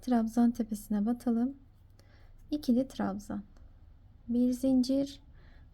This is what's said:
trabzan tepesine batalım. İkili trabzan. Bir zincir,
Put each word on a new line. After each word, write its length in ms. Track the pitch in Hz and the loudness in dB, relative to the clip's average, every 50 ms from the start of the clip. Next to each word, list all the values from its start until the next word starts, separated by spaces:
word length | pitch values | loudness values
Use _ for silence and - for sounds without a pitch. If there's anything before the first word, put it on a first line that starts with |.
trabzan 500 | - 254 247 233 226 226 - 240 240 233 | -4 0 0 2 2 0 2 4 4 4
tepesine 540 | 240 - 226 220 220 202 - - 214 208 202 | 4 0 -4 -4 -6 -8 -6 -4 -2 -2 0
batalım. 520 | 226 247 240 - 254 226 226 240 262 277 - - - - - - - - - - - - - - - - - - - | 0 -2 -2 -2 -2 0 0 0 -2 -4 -8 -18 -20 -20 -20 -20 -20 -20 -20 -20 -20 -20 -20 -20 -20 -20 -20 -12 -6
İkili 360 | 302 294 302 - 233 240 262 262 | -6 -4 0 2 2 2 2 -2
trabzan. 560 | - - 208 196 190 208 202 - 202 208 202 - - - - - - - - - - - - - - - - - | -2 -4 -4 -4 -4 -6 -8 -10 -10 -10 -10 -12 -18 -20 -20 -20 -20 -20 -20 -20 -20 -20 -20 -20 -20 -16 -8 -4
Bir 240 | 233 240 247 247 254 | 0 0 2 2 0
zincir, 680 | 247 - 269 262 254 247 254 269 269 277 277 277 - - - - - - - - - - - | 0 2 2 4 4 4 4 2 0 0 -2 -4 -14 -20 -20 -20 -20 -20 -20 -20 -20 -20 -12